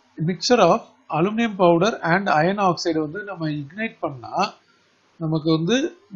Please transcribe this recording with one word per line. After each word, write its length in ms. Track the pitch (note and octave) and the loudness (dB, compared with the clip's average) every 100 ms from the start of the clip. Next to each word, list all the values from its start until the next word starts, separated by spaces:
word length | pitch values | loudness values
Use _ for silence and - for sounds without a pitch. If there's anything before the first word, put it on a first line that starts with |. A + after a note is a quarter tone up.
| _ - D#3+ | _ -6 -6
mixture 320 | F3 - A#3+ F3 | -2 2 4 6
of 100 | A3 - _ - D#3 | 4 -2 _ -6 -2
aluminum 360 | F#3+ A3 A#3 G3 | 0 0 -2 2
powder 300 | F3 E3+ G3+ - E3+ | 4 6 2 0 0
and 160 | F3+ G3 D3+ | 0 2 2
iron 180 | E3+ G3+ F#3+ | 2 2 0
oxide 320 | E3+ F3 D#3+ D3+ | 0 -2 -2 -2
வந்து 160 | F#3 G3+ | -8 -12
நம்ம 200 | F3+ D#3 D3 | -8 -6 -6
ignite 360 | C#3 F#3+ A3 A3+ | -8 -8 -10 -6
பண்ணா 300 | D#3+ C3 A2+ D3 G#3 - _ _ _ _ _ - | -10 -10 -8 -4 -4 -6 _ _ _ _ _ -8
நமக்கு 260 | D#3+ D#3+ D#3+ D#3+ | -4 -2 0 0
வந்து 220 | E3 B3 D#4+ - _ | 2 0 0 -8 _